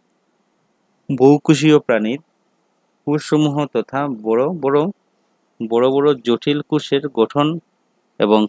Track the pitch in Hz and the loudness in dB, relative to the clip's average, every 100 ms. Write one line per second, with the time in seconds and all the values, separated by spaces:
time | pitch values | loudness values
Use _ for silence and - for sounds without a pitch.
0 | _ _ _ _ _ _ _ _ _ _ | _ _ _ _ _ _ _ _ _ _
1 | - 135 135 147 - 147 151 147 - 113 | -8 2 4 4 2 2 4 2 2 -2
2 | 107 139 _ _ _ _ _ _ _ _ | -2 -6 _ _ _ _ _ _ _ _
3 | - 151 - 151 151 143 147 117 107 135 | -6 -4 0 0 0 -2 -4 -6 -6 -6
4 | 143 113 110 113 143 180 135 143 170 - | -6 -6 -2 0 -2 -4 -2 0 0 -6
5 | _ _ _ _ _ - 113 117 127 139 | _ _ _ _ _ -12 -4 0 2 2
6 | 143 135 117 117 - 147 - 151 - 139 | 0 0 0 -2 -2 -4 -2 -4 -2 -4
7 | 147 113 110 143 151 170 - _ _ _ | -2 -2 -2 0 -2 -2 -10 _ _ _
8 | _ - 107 107 | _ -4 2 2